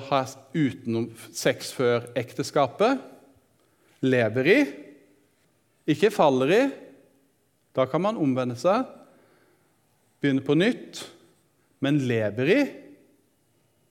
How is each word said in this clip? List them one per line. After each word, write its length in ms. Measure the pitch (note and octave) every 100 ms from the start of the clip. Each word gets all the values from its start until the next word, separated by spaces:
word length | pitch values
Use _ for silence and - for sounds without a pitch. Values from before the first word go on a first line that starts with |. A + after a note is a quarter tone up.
| C3+
har 220 | C#3 C3 - -
utenom 540 | E3 C3+ F#2+ A2+ A2+ A#2 - -
sex 380 | - D3 B2 -
før 380 | - B2 A#2+ A2+ C3
ekteskapet, 800 | A#2+ - C#3 D3+ B2+ - A3+ C4+ - - - _ _ _ _ _ _ _
lever 460 | C3 B2 A2 A#2+ C#3+
i, 60 | C4 C#4+ - - - _ _ _ _ _ _ _ _ -
ikke 240 | D3 G#3
faller 380 | G3+ D#3 B2+ C3+
i, 120 | G#3 C4+ - - - _ _ _ _ _ _ _ -
da 100 | C3
kan 140 | D#3
man 160 | G3 A3+
omvende 380 | C#3 B2+ B2 A#2+
seg, 260 | F3 A3 - - - _ _ _ _ _ _ _ _ _ _ _
begynne 240 | C#3+ C3+ -
på 120 | D3
nytt, 460 | G#3+ - - - - - _ _ _ _ _ _
men 180 | C3+ D3 B2+
lever 420 | A#2 G#2 G#2+ C#3
i, 80 | C4 C4+ - - - _ _ _ _ _ _ _ _ _